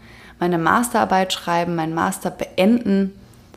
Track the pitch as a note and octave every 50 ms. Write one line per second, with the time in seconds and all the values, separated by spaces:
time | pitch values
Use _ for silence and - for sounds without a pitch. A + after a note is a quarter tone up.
0 | - - - - - - - - F3 F3+ F3 E3 E3 D#3+ F#3 A3 B3 A#3+ - A3
1 | G#3+ G3 F#3+ F#3+ F#3+ F#3 - - - - E3+ E3+ F3 F3 F3 E3 D#3+ D#3+ D#3+ E3
2 | F#3 F#3+ F#3+ - - F3+ - - - - - - F#3 G3+ A#3+ A#3+ - G3+ G3 G3
3 | G3 F#3+ G3 - - - - - - - -